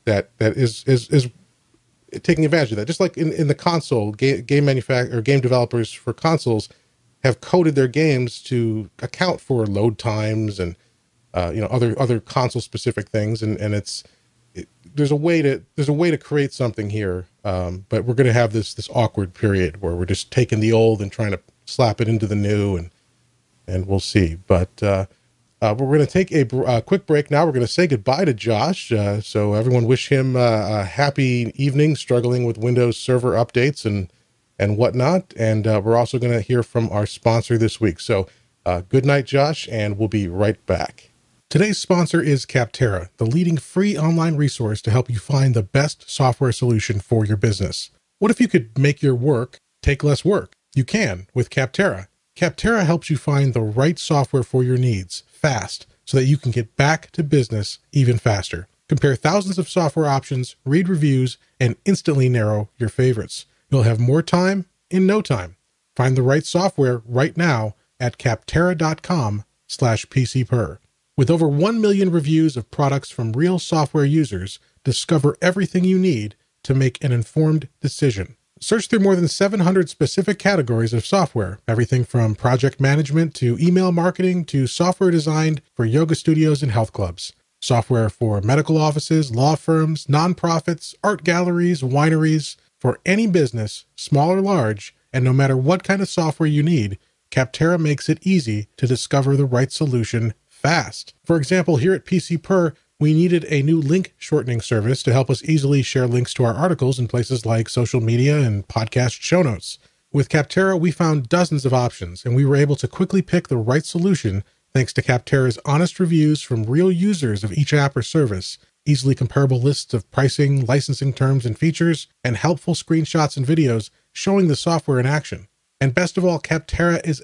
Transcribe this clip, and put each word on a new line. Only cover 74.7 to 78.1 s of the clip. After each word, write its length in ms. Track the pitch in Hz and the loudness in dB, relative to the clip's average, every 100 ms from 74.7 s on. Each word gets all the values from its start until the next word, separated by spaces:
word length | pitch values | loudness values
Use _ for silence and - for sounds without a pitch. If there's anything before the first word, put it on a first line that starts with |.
| _ | _
discover 540 | - 117 - 160 143 - | -4 -4 0 2 2 2
everything 420 | 175 185 185 185 | -2 0 -2 0
you 160 | 185 185 | 2 2
need 360 | 185 127 107 - _ _ | 2 0 -4 -12 _ _
to 100 | - | -2
make 300 | 135 131 - | 0 0 -2
an 80 | 139 | -2
informed 560 | 120 110 156 156 156 - _ | -2 -2 0 0 0 -4 _
decision. 560 | 139 - 143 | -8 -2 -2